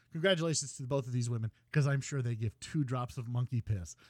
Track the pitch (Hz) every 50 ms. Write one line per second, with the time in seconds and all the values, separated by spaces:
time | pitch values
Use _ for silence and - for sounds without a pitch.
0 | _ _ - 160 160 196 190 156 165 165 151 - 147 135 - - 135 123 143 139
1 | 120 127 123 123 117 117 120 113 113 110 - _ _ _ - 156 135 143 139 135
2 | - - 147 139 120 120 117 107 117 104 - _ - - - 156 139 120 131 123
3 | 123 120 - 139 117 120 120 123 123 - 123 117 - - 110 95 87 - - -
4 | -